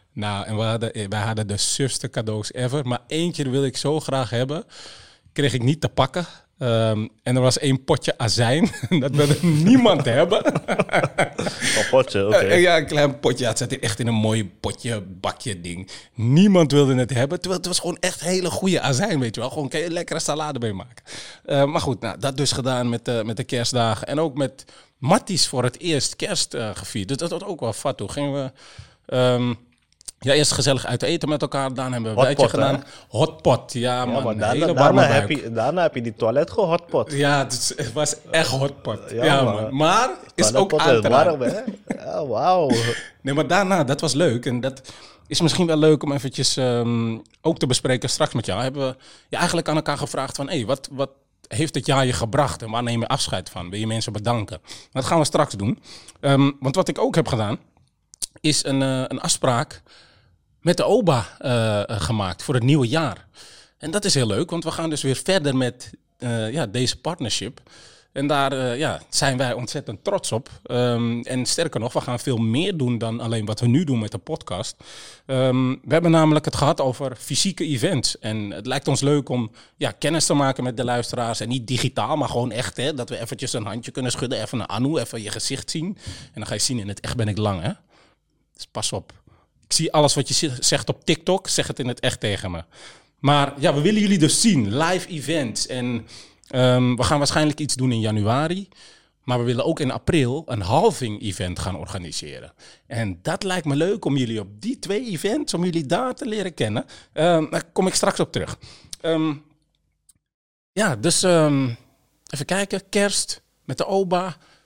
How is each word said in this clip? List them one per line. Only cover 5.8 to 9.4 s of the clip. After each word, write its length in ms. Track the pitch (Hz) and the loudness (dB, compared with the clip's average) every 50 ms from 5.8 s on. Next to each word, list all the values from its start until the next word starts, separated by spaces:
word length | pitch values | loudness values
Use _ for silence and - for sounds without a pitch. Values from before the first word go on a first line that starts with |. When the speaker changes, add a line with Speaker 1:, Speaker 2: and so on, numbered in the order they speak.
Speaker 1:
te 80 | - 120 | 0 -2
pakken. 380 | - - 131 135 - 185 175 - - - _ _ _ - | 0 0 0 0 0 -4 -6 -8 -10 -20 _ _ _ -6
Ehm, 480 | - 123 113 113 113 113 110 107 107 - - _ - | -2 0 2 2 2 2 2 0 -2 -6 -8 _ -4
en 140 | - 123 | -2 2
er 40 | 131 127 | 4 4
was 160 | 127 123 - | 4 2 2
één 260 | - 143 135 131 - | 2 2 0 2 2
potje 340 | - 160 135 - - 147 - | 0 0 0 0 -2 -2 0
azijn. 520 | - 113 - - 123 113 127 160 220 202 - - - | 0 0 2 2 2 2 4 4 2 2 2 -2 -4
<laughs> 160 | - - 165 | 0 0 2
Dat 100 | 123 143 143 | 2 2 2
wilde 220 | 143 147 143 147 143 | 4 4 4 4 4